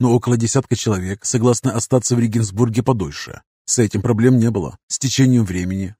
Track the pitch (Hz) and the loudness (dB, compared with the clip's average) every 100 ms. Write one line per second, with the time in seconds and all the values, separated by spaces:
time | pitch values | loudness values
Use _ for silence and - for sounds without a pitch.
0 | 127 120 - 120 113 139 - 117 - 98 | 2 2 2 0 0 -2 -2 -2 -2 -2
1 | 92 101 - 123 123 117 135 113 - 131 | -4 -8 -4 0 2 2 -2 -4 0 0
2 | - 120 117 117 107 95 120 113 127 120 | 0 0 0 0 -2 0 0 0 0 -2
3 | 80 - - - _ _ - - 107 104 | -4 -10 -14 -16 _ _ -4 0 0 0
4 | 117 107 123 127 117 101 78 - - - | 0 2 4 4 2 0 -6 -10 -12 -6
5 | 131 - 131 123 101 90 90 95 95 | -2 2 4 4 2 -2 -4 -4 -6